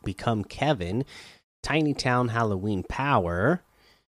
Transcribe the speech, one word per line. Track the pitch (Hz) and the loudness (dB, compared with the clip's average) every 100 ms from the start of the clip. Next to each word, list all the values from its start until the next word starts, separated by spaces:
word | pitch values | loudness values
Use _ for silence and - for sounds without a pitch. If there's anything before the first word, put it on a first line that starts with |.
Become | - 92 - 110 | -8 -4 -2 -2
Kevin, | 98 - 139 127 87 107 139 - - - _ _ | -2 -2 0 0 0 -4 -4 -10 -20 -20 _ _
Tiny | - 147 151 | -2 0 0
Town | 135 131 123 120 | 0 2 2 2
Halloween | 117 113 95 104 98 | 0 0 0 0 -2
Power, | - - 139 127 87 87 113 180 - _ _ _ _ | -2 -4 0 2 2 2 2 0 -4 _ _ _ _